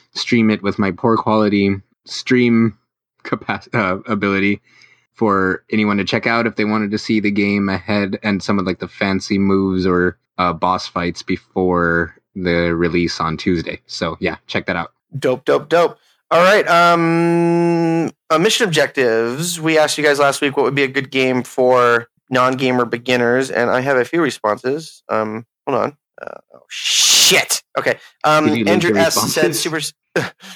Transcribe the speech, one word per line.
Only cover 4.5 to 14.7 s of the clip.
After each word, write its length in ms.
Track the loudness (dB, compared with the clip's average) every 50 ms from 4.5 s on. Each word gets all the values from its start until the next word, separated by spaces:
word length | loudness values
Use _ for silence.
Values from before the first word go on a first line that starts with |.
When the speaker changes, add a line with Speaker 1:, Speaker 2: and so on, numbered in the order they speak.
| -2 -2 -6 _ _ _ _ _ _ _ _ _ _
Speaker 1:
for 500 | -2 0 0 2 2 0 0 -2 -4 -6 _
anyone 260 | -2 -2 0 0 0 0
to 60 | -2
check 220 | -2 -2 -2 0
out 200 | 0 0 0 0
if 100 | -2 -2
they 80 | -2 -2
wanted 260 | -2 0 -2 -2 -2
to 80 | -4 -6
see 220 | -4 -2 -2 0
the 100 | 0 0
game 380 | 0 0 0 0 0 0 0 0
ahead 500 | -2 -4 -4 -2 -2 -2 -2 -2 -4 -4 -2
and 200 | -2 -2 -2 -2
some 160 | -2 -2 -2
of, 80 | -2
like, 140 | -2 -4 -6
the 80 | -8 -12
fancy 500 | -6 -4 -4 -2 -2 -4 -2 -2 -2 0
moves 480 | 2 2 2 2 0 0 0 0 0
or, 320 | 0 2 2 2 0 -2 -4 _ _ _ -2
uh, 140 | -2 -2 -2
boss 340 | 0 0 -2 -2 -2 -4
fights 360 | -6 -6 -6 -4 -4 -6 -8 -6
before 920 | -6 -6 -6 -6 _ _ -2 0 0 0 0 0 2 0 0 -2 -2 -6 _ _ _ _
the 400 | -6 -4 -2 0 0 0 0 0
release 460 | 0 -2 -2 0 0 -2 -2 -4 -4
on 160 | -4 -6 -6
Tuesday. 440 | -4 -2 -2 -2 -2 -4 -6 -10 -12 _
So 300 | _ -10 -6 -6 -6 -6 -6
yeah, 160 | -6 -6 -6 -8 _
check 200 | -8 -8 -6 -4
that 100 | -4